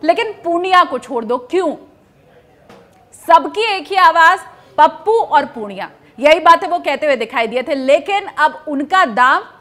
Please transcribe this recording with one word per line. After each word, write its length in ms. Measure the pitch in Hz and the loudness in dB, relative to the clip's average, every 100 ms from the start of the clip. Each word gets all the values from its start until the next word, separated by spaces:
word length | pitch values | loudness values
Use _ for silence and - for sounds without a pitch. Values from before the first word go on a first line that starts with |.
लेकिन 280 | 302 359 453 | 0 0 -2
पूर्णिया 520 | - 339 339 370 370 | -6 -4 -4 2 2
को 140 | 349 269 | 2 -4
छोड़ 260 | - 254 | -8 -10
दो, 140 | 220 247 | -6 -8
क्यों?" 360 | 247 349 349 233 - _ _ _ _ _ _ _ _ - _ _ _ | -4 -4 -4 -6 -16 _ _ _ _ _ _ _ _ -20 _ _ _
सबकी 520 | - - 330 302 294 453 381 | -20 2 2 2 -4 -4 -4
एक 100 | 294 | -4
ही 100 | 381 | 2
आवाज, 440 | 339 330 330 370 - - _ - | 2 4 4 2 -4 -20 _ 2
पप्पू 340 | 311 320 - | 2 2 -2
और 320 | 453 - 285 | -2 2 0
पूर्णिया, 460 | 277 240 208 190 180 _ _ - | -2 -10 -14 -12 -14 _ _ -2
यही 200 | 277 330 | 2 4
बातें 280 | 330 311 359 | 6 4 2
वो 100 | 349 | -6
कहते 280 | - 277 302 | -4 -4 -2
हुए 100 | 254 | -2
दिखाई 300 | 226 262 233 | -4 -4 -4
दिए 160 | 240 | -6
थे। 120 | 254 | -6
लेकिन 520 | 285 262 247 - 403 392 - | -6 0 0 0 -6 -6 -2
अब 260 | 302 302 - | -2 -2 -10
उनका 360 | 277 285 370 | -8 -2 0
दाम 380 | 339 214 254 320 440 _ | 0 2 2 2 -4 _